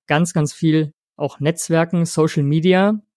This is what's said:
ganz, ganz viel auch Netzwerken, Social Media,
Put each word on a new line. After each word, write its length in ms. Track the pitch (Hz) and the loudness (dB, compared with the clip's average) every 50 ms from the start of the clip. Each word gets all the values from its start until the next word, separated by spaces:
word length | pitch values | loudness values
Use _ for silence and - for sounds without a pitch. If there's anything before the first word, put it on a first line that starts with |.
| _ | _
ganz, 280 | _ 143 151 175 170 - | _ 0 0 0 0 0
ganz 180 | 165 151 147 - | -2 -2 -2 -4
viel 400 | - - 160 156 160 156 147 - _ _ _ _ | -2 0 0 2 2 0 -2 -6 _ _ _ _
auch 240 | - 147 139 - - | -8 -8 -8 -6 -4
Netzwerken, 640 | 139 151 165 - - - 165 165 165 165 185 175 170 | -4 -4 -2 -4 -4 -2 0 0 0 0 0 -2 -2
Social 380 | 165 - - 156 160 - 165 143 | -2 0 0 0 0 0 -2 0
Media, 580 | 139 147 160 156 185 180 185 196 202 220 214 - _ _ | 0 0 2 2 2 2 4 4 2 0 -2 -6 _ _